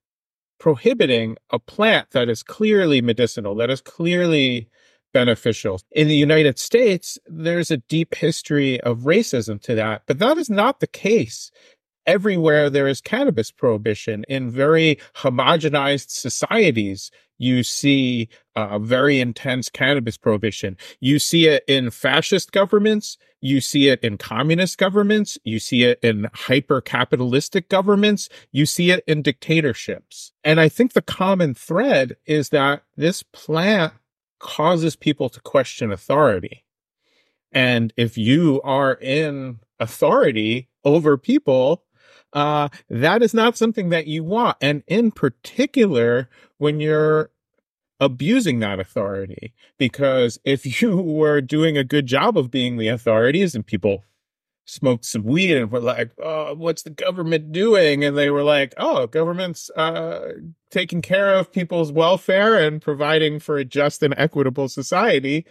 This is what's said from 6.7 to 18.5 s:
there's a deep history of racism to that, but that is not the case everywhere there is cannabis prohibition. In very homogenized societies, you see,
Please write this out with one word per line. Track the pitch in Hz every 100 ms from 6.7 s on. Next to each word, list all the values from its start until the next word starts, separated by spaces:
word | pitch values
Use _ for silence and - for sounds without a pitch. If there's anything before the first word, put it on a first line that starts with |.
| 233 240 180 - - -
there's | 160 160 175 160
a | 147
deep | - 160 165
history | - 156 - - 147 139 127
of | 117 117
racism | 135 196 226 123 110 104
to | -
that, | 110 107 107 -
but | 135
that | 233 320
is | 277
not | 202 233 -
the | -
case | - 196 220 117 - - _ _ _ _ _ -
everywhere | 196 208 180 160 151 143
there | 139 139
is | 135
cannabis | - 226 277 113 -
prohibition. | - 127 107 110 104 - 107 113
In | 135 123
very | 123 143 165 160 143 - -
homogenized | 135 127 127 165 151 143 139 143 -
societies, | - 127 - 147 226 185 113 101 98 - _ _ -
you | 123 127
see, | 117 - 143 139 127 123 113 _ _